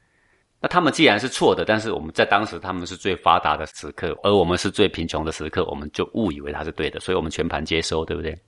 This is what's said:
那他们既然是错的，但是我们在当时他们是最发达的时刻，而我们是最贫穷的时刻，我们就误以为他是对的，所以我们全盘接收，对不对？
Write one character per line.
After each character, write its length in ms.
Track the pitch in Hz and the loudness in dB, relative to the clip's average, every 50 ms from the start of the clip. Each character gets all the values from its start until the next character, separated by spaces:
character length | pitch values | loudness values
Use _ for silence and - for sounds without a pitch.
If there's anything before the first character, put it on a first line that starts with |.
| _ _ _ _ _ _ _ _ _ _ _ _ | _ _ _ _ _ _ _ _ _ _ _ _
那 80 | - - | -4 0
他 100 | - 180 | 2 2
们 140 | 170 147 - | 2 2 4
既 120 | - 151 | 4 6
然 140 | 120 101 107 | 6 6 4
是 80 | 127 | 2
错 280 | 127 - - 175 120 113 | -2 -2 2 4 4 4
的， 100 | - 85 | 4 2
但 160 | - 110 107 | 0 0 0
是 100 | 104 113 | 0 -2
我 80 | - 76 | -4 -6
们 140 | 78 82 - | -6 -2 0
在 100 | - 110 | 2 2
当 220 | - 101 101 110 | 4 4 2 2
时 120 | - 90 82 | -2 -6 -8
他 100 | 90 92 | -8 -8
们 160 | 92 87 85 | -6 -6 -6
是 100 | 85 95 | -8 -10
最 200 | - - 101 87 | -4 -2 -2 -2
发 220 | - - 85 85 85 | 2 4 4 4 6
达 180 | - 78 76 | 4 2 0
的 80 | 76 78 | -2 -4
时 240 | - - - - 73 - | -8 -10 -12 -14 -12 -8
刻， 240 | - - 82 - - - | -6 -6 -6 -4 0 2
而 100 | 101 104 | 4 6
我 120 | 98 85 | 6 6
们 120 | 82 90 | 4 2
是 140 | 87 - 98 | 0 0 -2
最 160 | - - 101 | 2 2 2
贫 220 | 85 - - 82 80 | 2 2 -2 -4 -4
穷 160 | - 76 78 | -4 -4 -4
的 80 | 80 - | -4 -6
时 160 | - 78 78 | -6 -8 -4
刻， 160 | - - - | -2 -2 -2
我 100 | - 73 | -2 -4
们 160 | 71 76 76 | -8 -10 -6
就 180 | - - 90 - - | -4 -4 -4 -2 -2
误 180 | - 110 90 | 0 0 0
以 80 | 73 71 71 | -2 -4 -6
为 100 | 73 73 | -8 -8
他 100 | 76 78 | -6 -8
是 80 | 78 | -6
对 200 | - - 78 - | -4 -4 -4 -4
的， 100 | - 78 | -4 -6
所 140 | - - 90 | -4 -2 0
以 20 | |
我 60 | 87 80 | 0 -2
们 80 | 80 | -2
全 180 | - 76 78 82 | -4 -4 -4 -2
盘 160 | - 73 78 | -2 -4 -2
接 160 | - 82 80 | -2 0 0
收， 240 | - - 85 80 80 | 0 0 -2 -2 -2
对 100 | - 82 | -4 -6
不 80 | 85 80 | -6 -6
对？ 160 | 78 82 - _ | -8 -8 -10 _